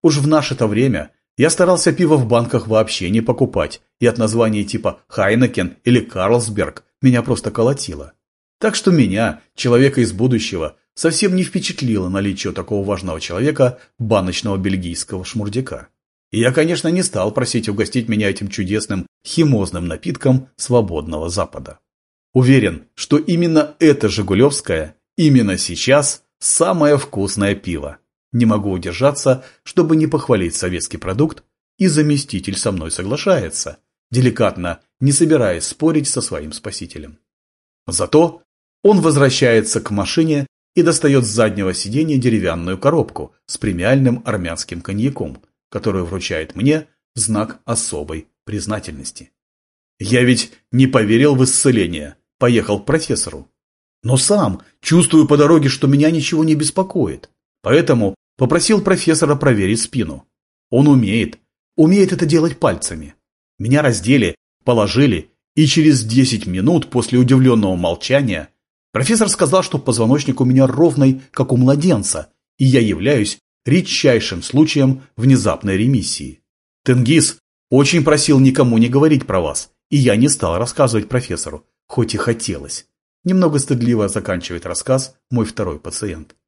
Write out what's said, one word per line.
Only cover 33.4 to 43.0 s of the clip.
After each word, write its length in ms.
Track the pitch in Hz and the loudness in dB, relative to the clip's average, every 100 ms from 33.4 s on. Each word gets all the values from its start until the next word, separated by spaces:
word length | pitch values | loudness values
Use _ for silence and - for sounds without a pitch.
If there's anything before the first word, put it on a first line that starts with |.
| 85 - - - _ _ _ | -2 -8 -10 -14 _ _ _
деликатно, 680 | 120 127 - 107 95 87 82 _ _ | 0 0 2 -2 -2 -8 -8 _ _
не 120 | 135 | 0
собираясь 540 | 139 160 156 107 90 - | 2 2 2 2 -2 -8
спорить 440 | - 156 156 139 | -2 -2 0 -4
со 120 | - | -6
своим 300 | - 80 78 | -6 -10 -10
спасителем. 680 | - 104 - 85 - 73 78 _ _ _ _ _ _ - | -14 -14 -14 -14 -16 -18 -20 _ _ _ _ _ _ -8
Зато 560 | 95 92 151 165 160 _ _ _ _ | -6 2 2 2 -2 _ _ _ _
он 180 | 196 202 | 2 4
возвращается 800 | 160 139 139 - 131 113 107 110 | 4 4 2 4 4 4 2 -6
к 120 | - | -4
машине 560 | 101 95 - 160 147 139 _ _ - | -4 -2 0 0 0 -4 _ _ 0
и 60 | |
достает 440 | 165 160 151 139 113 | 2 2 2 2 0
с 40 | |
заднего 440 | 107 107 95 95 | 0 0 0 -4
сиденья 440 | 92 101 127 160 139 | -4 -4 -2 0 0
деревянную 600 | 120 113 90 82 85 95 | 2 0 0 -4 -6 -2
коробку 560 | 131 165 | 0 0